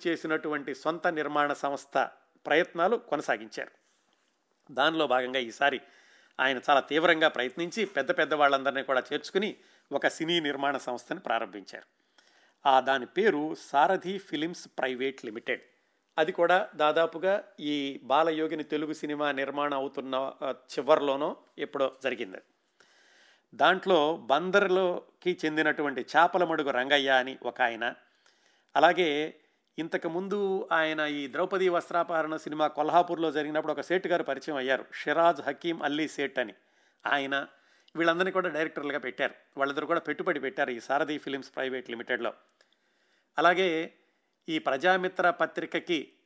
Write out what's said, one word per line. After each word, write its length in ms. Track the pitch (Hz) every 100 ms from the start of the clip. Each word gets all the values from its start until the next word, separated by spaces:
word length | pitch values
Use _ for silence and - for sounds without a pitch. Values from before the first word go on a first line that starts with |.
| 180
చేసినటువంటి 680 | 165 165 156 156 147 139
సొంత 320 | 131 151 165 180
నిర్మాణ 460 | 160 147 147 147
సంస్థ 460 | 139 143 139 - 139 131 - _ _ -
ప్రయత్నాలు 500 | 147 175 170 175 240
కొనసాగించారు. 720 | - 147 147 117 110 - 131 _ _ _ _ _ _ _ _ _ -
దానిలో 360 | 127 147 160 147
భాగంగా 320 | 127 127 131
ఈసారి 420 | 117 107 143 131 - _ _ _ _ -
ఆయన 200 | 131 127 -
చాలా 100 | 143
తీవ్రంగా 480 | 127 147 165 160 156
ప్రయత్నించి 560 | 135 127 - 170 226
పెద్ద 340 | 196 - 135 175
పెద్ద 160 | 151
వాళ్ళందరినీ 480 | 151 143 139 135 135
కూడా 200 | 127 131 123
చేర్చుకుని 440 | 147 - 190 208 - _ _ -
ఒక 160 | 139 147
సినీ 320 | - 160 175
నిర్మాణ 360 | 147 139 143 135
సంస్థని 440 | - 120 - -
ప్రారంభించారు. 640 | - 113 110 101 92 - - _ _ _ _ _ _ _ 139
ఆ 120 | 131
దాని 260 | 127 135 120
పేరు 480 | - 214 147 156
సారథి 640 | - - 143 165 190 180 196
ఫిలిమ్స్ 500 | - 151 160 175 - -
ప్రైవేట్ 460 | 135 123 135 127
లిమిటెడ్. 380 | 120 110 - 117 - _ _ _ _ -
అది 140 | 160
కూడా 360 | 180 170 180 -
దాదాపుగా 720 | 151 151 151 165 165 180 202 - -
ఈ 400 | 147 147 139 135
బాలయోగిని 600 | 117 135 165 156 156 156
తెలుగు 300 | 147 151 151
సినిమా 400 | 151 151 147 147
నిర్మాణం 460 | 135 139 139 147 143
అవుతున్న, 540 | 139 139 135 131 135 -
ఆ, 80 | 139
చివర్లోనో 840 | 123 - - 131 151 143 135 156 240 _ -
ఎప్పుడో 340 | 147 143 135 -
జరిగింది. 340 | 135 120 104 95 - _ _ _ _ _ _ _ _ _ _
దాంట్లో 640 | 113 143 185 190 180 147 165
బందర్లోకి 1200 | 113 139 180 190 196 185 185 180 - _ 180 175
చెందినటువంటి 600 | 156 156 156 151 147 127 113 147
చాపలమడుగు 540 | 170 185 175 160 143
రంగయ్య 380 | 127 131 143 135
అని 300 | 131 127 131
ఒక 200 | 123 -
ఆయన, 320 | 123 113 117 - _ _ _ _ _ _ _ 139
అలాగే 600 | 156 175 175 147 156 - _ _ _ -
ఇంతకుముందు 920 | 160 180 175 165 196 208 196 190 -
ఆయన 280 | 165 156 156
ఈ 320 | 151 147 139
ద్రౌపది 360 | 135 180 196 185
వస్త్రాపహరణ 680 | 170 160 170 170 165 156 160
సినిమా 300 | 165 151 151
కొల్హాపూర్లో 640 | 147 151 160 175 165 165
జరిగినప్పుడు 400 | 143 147 151 156
ఒక 80 | 143
సేటు 280 | - 180 175
గారు 140 | 170
పరిచయం 340 | 151 135 147 143
అయ్యారు, 280 | 127 131 -
షిరాజ్ 460 | - - 147 170 151
హకీం 420 | 135 147 175 165
అల్లీ 260 | 151 147 151
సేట్ 300 | - 139 -
అని 160 | 110 98 _ _ _ _ -
ఆయన. 400 | 143 139 139 143 _ _ _ _ -
వీళ్ళందరినీ 340 | 165 165 190
కూడా 180 | 190 180
డైరెక్టర్లుగా 500 | 151 160 160 143 143
పెట్టారు. 360 | 123 - 131 - _ -
వాళ్ళిద్దరు 300 | 139 139 151
కూడా 140 | 170
పెట్టుబడి 400 | - 147 185 151
పెట్టారు 300 | 131 - 139
ఈ 100 | 117
సారథి 380 | - 139 151 151
ఫిలిమ్స్ 380 | - 135 131 -
ప్రైవేట్ 340 | 131 127 123
లిమిటెడ్లో. 440 | 117 120 123 117 - _ _ _ _ _ _ _ _ _ -
అలాగే 540 | 165 180 185 160 175 _ _ _ _ _ -
ఈ 100 | 156
ప్రజామిత్ర 720 | 151 131 170 185 185 185 180
పత్రికకి 800 | 165 160 - 165 175 165 165 - _